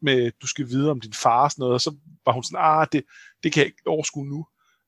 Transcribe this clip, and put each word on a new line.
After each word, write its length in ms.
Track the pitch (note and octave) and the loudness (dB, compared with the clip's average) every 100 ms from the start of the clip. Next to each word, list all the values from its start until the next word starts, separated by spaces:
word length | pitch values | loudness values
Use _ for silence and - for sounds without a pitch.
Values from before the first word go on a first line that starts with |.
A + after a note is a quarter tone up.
med, 280 | D3 C3 A#2+ - | 2 2 0 -4
du 40 | B2+ | -8
skal 220 | - B2+ | -8 -4
vide 220 | B2+ D3 | -2 0
om 100 | C3+ | -2
din 120 | A2 | -8
far," 320 | G#2 B2+ A#2 | -2 2 4
og 60 | C#3+ | 2
sådan 100 | - | 0
noget, 120 | B2+ | -2
og 60 | B2 | 0
så 140 | - D3 - - - | -2 -6 -14 -4 0
var 60 | |
hun 120 | A#2+ | 0
sådan, 140 | A#2+ F#3 | -4 0
"Ah, 260 | E3 D#3 D#3 | 2 2 2
det, 120 | D3 - - - _ | -2 -4 -12 -20 _
det 100 | E3 | -2
kan 80 | D3+ | 0
jeg 60 | C#3 | 0
ikke 160 | - - | -2 -4
overskue 400 | D#3 D3+ D3 C#3 | -4 -4 -8 -8
nu." 180 | C#3+ D#3+ _ _ _ | -10 -12 _ _ _